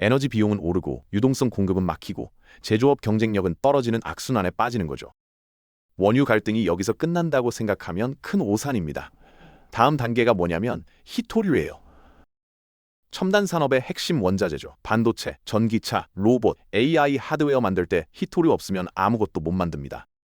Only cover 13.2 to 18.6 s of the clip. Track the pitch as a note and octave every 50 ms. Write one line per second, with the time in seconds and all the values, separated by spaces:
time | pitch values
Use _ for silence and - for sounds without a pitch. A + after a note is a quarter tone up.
13.2 | F#3 F#3 G3 G#3 G3+ F3+ - E3 D3+ C3 C3+ C3 B2+ - F#3 - - - F3 C3+
14.2 | F#2+ F#2 G2 F#2 G#2 F2+ D2+ C2+ - - - _ - - G#2+ A2+ A2+ A#2 A2 -
15.2 | - - - - _ - - G#2+ A2+ A2 A2 G#2+ - - A2 G2 - - _ F2+
16.2 | G2 A2+ B2 B2 G#2+ F#2+ D2 - _ _ - G2+ A#2+ D3+ E3 D#3 D3 C#3+ C#3 B2+
17.2 | - - D3+ D#3 D#3 D3 C#3 C3 A#2+ G2 F#2+ F2+ F2 - F#2+ E2+ D#2+ - _ -
18.2 | G3 - - F3+ E3 D#3+ B2 -